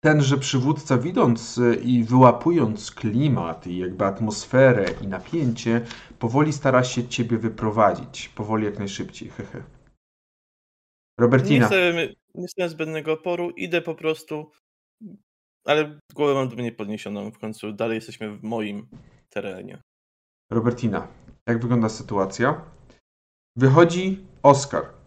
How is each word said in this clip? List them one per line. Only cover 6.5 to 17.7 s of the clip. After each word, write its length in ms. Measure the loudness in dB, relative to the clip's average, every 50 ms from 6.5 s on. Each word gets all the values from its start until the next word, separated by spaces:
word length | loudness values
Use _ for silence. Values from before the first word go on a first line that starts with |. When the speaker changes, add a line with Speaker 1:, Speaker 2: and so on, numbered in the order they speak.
| 0
Speaker 1:
stara 320 | -2 0 2 2 4 2
się 240 | 2 -2 -6 -6 -6
ciebie 300 | -4 -4 -2 -2 -2 -2
wyprowadzić. 880 | -2 -4 -6 -4 -4 -4 2 4 4 4 4 0 -8 -14 -14 -16 -16 -16
Powoli, 360 | _ -10 -6 -2 -2 -2 -2
jak 140 | -2 -4 -6
najszybciej. 500 | -8 -8 -8 -8 -10 -10 -10 -16 -16 -16
Hehe. 340 | -12 -14 -14 -14 -12 -16 -18 -18 -20 -20 _ _ _ _ _ _ _ _ _ _ _ _ _ _ _ _ _ _ _ _ _ _ _ _ _ _ _ 2
Robertina. 380 | 2 4 4 4 4 4 4 4
Speaker 2:
Nie 80 | 4
chcę, 260 | 4 4 4 2 2 2 0 -2 -4 -6 _ _ _ _
nie 120 | -12 -12
chcę 220 | -12 -6 -6 -6 -6
zbędnego 440 | -4 -6 -8 -6 -6 -8 -4 -4 -4
oporu, 380 | -4 -2 -6 -4 -4 -4 -6
idę 320 | -6 -8 -8 -2 -2 -2 -2
po 120 | -4 -10
prostu, 560 | -6 -4 -4 -4 -4 -6 _ -10 -10 -10 -12 _ _ _ _ _ _ _ _ _ _ -20 -20 -20 -20 _ _ _ _ _ _ _ _ _
ale 320 | 0 2 2 2 -2 -4 -18 _ _ -6
głowę 200 | -2 0 2 2
mam 140 | 2 0 -2
do 80 | -4
mnie 160 | -6 -6 -6 -6
podniesioną. 580 | _ -8 -8 -8 -8 -8 -8 -8 -8 -8 -10
W 80 | -12 _
końcu 340 | -12 -12 -10 -8 -10 -10